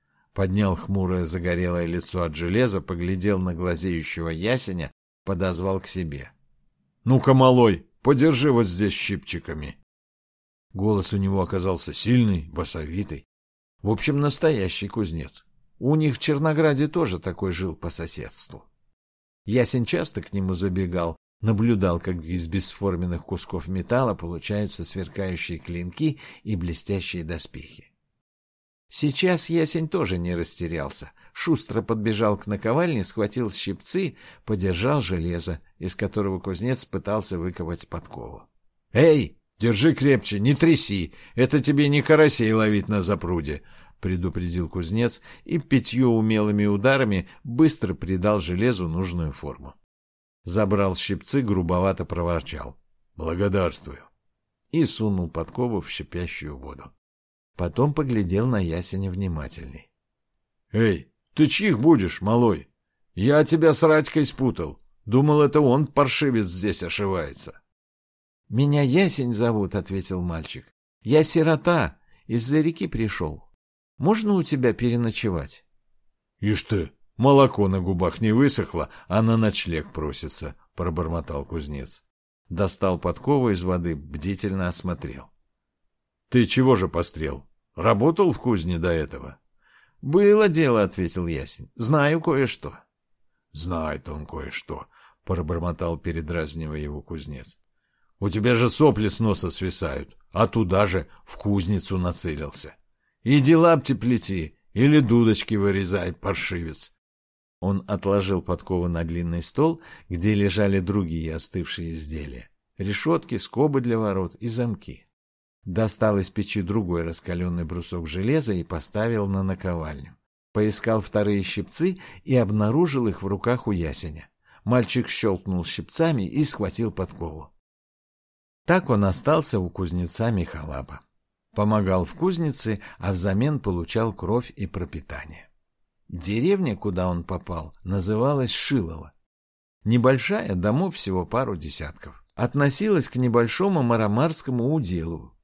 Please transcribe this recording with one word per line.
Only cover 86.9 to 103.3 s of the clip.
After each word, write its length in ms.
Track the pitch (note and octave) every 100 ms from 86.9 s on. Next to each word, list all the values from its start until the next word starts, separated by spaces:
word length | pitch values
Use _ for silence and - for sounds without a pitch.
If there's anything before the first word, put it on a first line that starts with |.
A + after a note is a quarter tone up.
| F2 E2+ - D2+ C#2 - _ _ -
Работал 560 | G2+ G#2 C#3 E3 F#3
в 80 | A#2
кузне 400 | B2 G#2 E2+ F2
до 100 | F2
этого?" 500 | E2 C#2+ C2 C2+ C2+ _ _ _ _ _ _
"Было 460 | C3+ E3+ G3+ G#3 G#3
дело", — 340 | D#3 D3 A2+
ответил 440 | F#2+ - F2 F#2 E2+
ясень. 420 | D2+ - - - -
"Знаю 460 | A2+ D3+ C#3+ E3
кое-что". 580 | D#3+ C#3 B2+ - C#2 - _ _ _ _ _ _ _
"Знает 560 | D2+ E2 E2 D#2+ D2+ -
он 180 | D2+ D2+
кое-что", — 640 | D#2 C#2 - - - - _ - _ -
пробормотал, 720 | F2 D#2 E2+ F2 D#2+ E2+ E2
передразнивая 800 | E2+ E2 D#2 E2+ D2+ D#2 D#2 D2+
его, 220 | D2 D2
кузнец. 580 | - D#2+ C#2 C2+ - - _ _ _ _ _ -
"У 100 | G2+
тебя 260 | A2 A2+ A#2
же 140 | A#2+
сопли 400 | - D3+ G#2 G#2+
с 100 | -
носа 320 | A2 F#2+ F#2
свисают, 640 | - F#2 - D#2+ C2+ - _ _
а 160 | F2+ A2+
туда 380 | A2+ G2 F#2+ G2+
же 220 | F2+ C#2+ - -
в 120 | -
кузницу 600 | G#2 G2+ F2 G2 - F#2+
нацелился. 800 | F2+ E2 E2+ D2+ D2 - - - _ _ _ _
Иди 320 | -